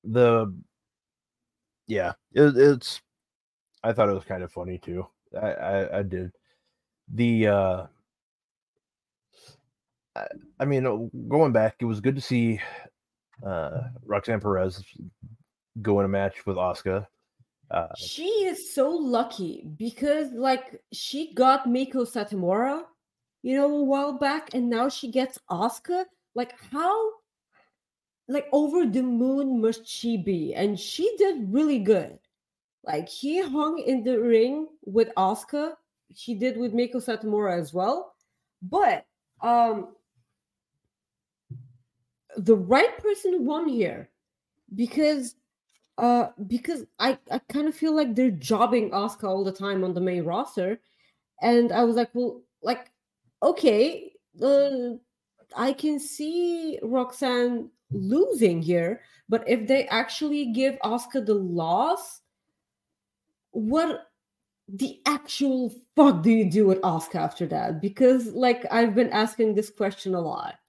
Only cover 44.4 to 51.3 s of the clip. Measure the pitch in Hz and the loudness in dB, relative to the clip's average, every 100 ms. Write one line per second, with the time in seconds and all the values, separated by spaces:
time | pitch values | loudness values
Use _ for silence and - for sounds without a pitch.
44.4 | _ _ _ 196 233 - 302 294 240 - | _ _ _ -4 -2 2 2 0 -6 -14
45.4 | _ _ _ _ _ - 240 240 233 - | _ _ _ _ _ 0 2 4 2 -6
46.4 | 196 240 269 311 - - 233 262 _ 269 | -6 -4 -4 -8 -10 -2 -2 -2 _ -8
47.4 | - 285 302 - 320 311 277 220 254 170 | -4 -2 -2 0 0 2 2 2 2 0
48.4 | 127 214 233 240 214 196 214 - 196 190 | -2 2 4 2 0 -2 -4 -6 -4 -2
49.4 | 190 190 196 190 185 175 185 180 160 185 | -2 -4 -4 -2 -2 -2 -2 -2 -2 -4
50.4 | 269 - 185 226 _ _ _ _ _ | -4 -4 -4 -4 _ _ _ _ _